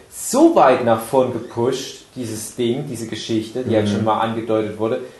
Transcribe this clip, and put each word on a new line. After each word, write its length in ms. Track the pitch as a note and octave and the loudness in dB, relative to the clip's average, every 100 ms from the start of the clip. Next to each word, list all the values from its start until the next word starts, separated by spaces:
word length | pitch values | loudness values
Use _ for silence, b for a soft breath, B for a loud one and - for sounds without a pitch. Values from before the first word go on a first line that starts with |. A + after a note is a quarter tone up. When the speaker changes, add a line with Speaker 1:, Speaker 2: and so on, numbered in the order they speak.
| - - | -20 -14
Speaker 1:
so 400 | - A#3+ E4 C4 | -2 4 6 6
weit 300 | C#3+ B2 A#2 | 6 4 2
nach 160 | A2+ | 0
vorn 320 | - C3+ B2 | 2 2 2
gepusht, 680 | A#2 A2 - A#2+ C3 - - - - | -2 -8 -4 -2 -2 -6 -14 -16 -10
dieses 400 | A#2 G#2+ - - | -8 -8 -10 -4
Ding, 300 | A#2+ C3 D3 | -2 -2 -6
diese 200 | A2+ A2+ | -8 -8
Geschichte, 560 | G#2 - A2+ A2 B2+ | -8 -4 -4 -2 -4
die 120 | B2 A2 | 0 2
halt 120 | G#2 | 2
Speaker 2:
Mhm. 40 | |
Speaker 1:
schon 120 | G#2 | 2
mal 160 | A2 G#2+ | 2 2
angedeutet 580 | A2+ A2+ A2 A2 G#2 F#2+ | 0 -2 0 0 0 -2
wurde, 220 | A2+ B2+ B2+ B | -2 -2 -6 B